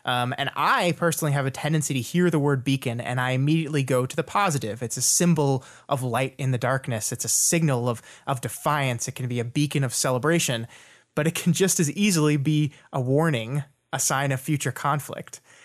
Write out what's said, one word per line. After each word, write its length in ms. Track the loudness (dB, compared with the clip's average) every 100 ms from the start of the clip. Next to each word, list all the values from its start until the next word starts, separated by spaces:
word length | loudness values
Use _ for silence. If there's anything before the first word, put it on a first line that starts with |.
| -4
Um, 280 | -2 0 -2
and 120 | -4 -2
I 380 | 0 2 2 0
personally 360 | 0 0 0
have 120 | 0 -2
a 60 |
tendency 420 | -4 -2 0 0
to 60 | -4
hear 300 | -2 2 4
the 100 | 4
word 240 | 2 0
beacon, 380 | 0 -2 -2 -6
and 180 | -4 -2
I 120 | 0
immediately 520 | 2 2 2 2 -2
go 220 | 2 2 0
to 100 | -2
the 80 |
positive. 580 | -2 0 2 0 -4 -6
It's 160 | -6 -2
a 40 |
symbol 600 | 0 2 4 4 4 0 -2 -20 -4
of 120 | -2
light 320 | 0 -2 -2 -4
in 140 | -2
the 60 | 0
darkness. 540 | 0 0 -2 -4 -4
It's 140 | -6 -2
a 40 |
signal 600 | 0 2 2 2 2 0
of, 120 | -4 -8 -16 -6
of 160 | -4
defiance. 680 | -4 -4 -2 0 0 -2 -6
It 80 | -6
can 120 | -6
be 120 | -4
a 60 | -2
beacon 380 | 0 0 0
of 100 | -2
celebration, 760 | 0 0 0 2 2 2 -2 -6 -14 -20 -20 _
but 140 | -2 -2
it 80 | 0
can 160 | 0
just 260 | 2 2 2
as 120 | 0
easily 460 | 2 2 4 4 2
be 340 | 2 2 0 -4 -8
a 80 | -4
warning, 600 | 2 2 4 0 -2 -6 -6 _ _
a 80 | -4
sign 320 | 0 0 0
of 80 | -2
future 320 | -2 -2 -2
conflict. 720 | -4 -2 -2 -4 -12 -14 -18 _ -20